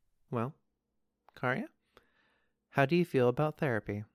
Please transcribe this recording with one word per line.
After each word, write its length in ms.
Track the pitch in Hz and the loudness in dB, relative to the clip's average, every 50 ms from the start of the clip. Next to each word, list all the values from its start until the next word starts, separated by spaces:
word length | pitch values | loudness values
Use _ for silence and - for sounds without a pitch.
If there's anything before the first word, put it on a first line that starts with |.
| _ _ _ _ _ _ | _ _ _ _ _ _
Well, 220 | 131 117 113 143 - _ _ _ _ _ _ _ _ _ _ _ _ _ _ _ _ | -6 -4 -4 -6 -8 _ _ _ _ _ _ _ _ _ _ _ _ _ _ _ _
Karya, 320 | - - 123 127 - 285 330 _ _ _ _ _ _ _ _ _ _ _ _ _ _ _ _ _ _ _ _ | -4 -4 -2 -2 -2 -6 -10 _ _ _ _ _ _ _ _ _ _ _ _ _ _ _ _ _ _ _ _
how 140 | - 139 139 | 0 0 2
do 100 | 135 170 | 2 2
you 100 | 180 170 | 0 0
feel 220 | - - 131 123 123 | 0 2 2 2 2
about 280 | 123 147 151 156 - | 2 2 -2 -2 -2
therapy? 480 | - 165 139 117 104 - - 101 104 104 - _ | -4 -2 -2 -2 -2 -4 -6 -8 -8 -10 -12 _